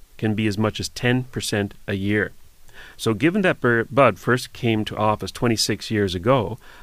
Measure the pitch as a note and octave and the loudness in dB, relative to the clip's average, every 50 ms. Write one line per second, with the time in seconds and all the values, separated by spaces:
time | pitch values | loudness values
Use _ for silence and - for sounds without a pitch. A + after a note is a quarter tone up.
0 | - _ - - A2+ A2 G#2 G#2 A2 G#2+ G2 G#2 G#2+ G#2+ - - G2+ - - - | -20 _ -10 -4 -2 -2 0 0 0 0 0 0 0 0 0 -4 -8 -8 -6 -2
1 | - B2 B2 C3 B2+ - - A2 - - A#2 G#2 G2+ G2+ - - - - G2+ F#2+ | 0 0 0 0 -2 -4 -8 -6 -4 -2 0 0 0 -2 -4 -12 -8 -6 -4 -2
2 | G2 G2+ G#2 G#2+ F#2+ - - - - - - - - - - - - - - - | 0 2 2 2 0 -2 -4 -16 -20 -20 -20 -20 -20 -20 -18 -18 -20 -18 -12 -4
3 | - A2+ A2 F#2+ C3 E3+ F#3 G#3+ F#3 F3 C#3+ - - A#2+ A#2 A#2 A2 - A#2+ C3+ | -2 -2 0 2 2 2 2 2 2 2 0 2 2 2 2 2 0 0 4 4
4 | C3+ A2+ G2 - - A#2+ A#2+ B2+ - - - - B2+ A#2 A2 G#2+ G#2 - - - | 4 4 4 2 0 0 0 0 0 -8 -10 -2 0 2 2 2 0 -2 -2 0
5 | G#2+ G#2+ G#2+ - G2 - - - B2+ A#2 A2+ - - - G#2+ - - - A2 G#2 | 0 0 0 0 -4 -10 -4 0 2 2 2 2 0 -2 -2 -4 -4 -2 0 0
6 | G2+ F#2 F2+ F2+ E2+ A#2 C3+ B2+ G2 E2+ - - - - - - | 0 0 -2 -2 2 2 2 2 2 -2 -6 -10 -14 -20 -20 -14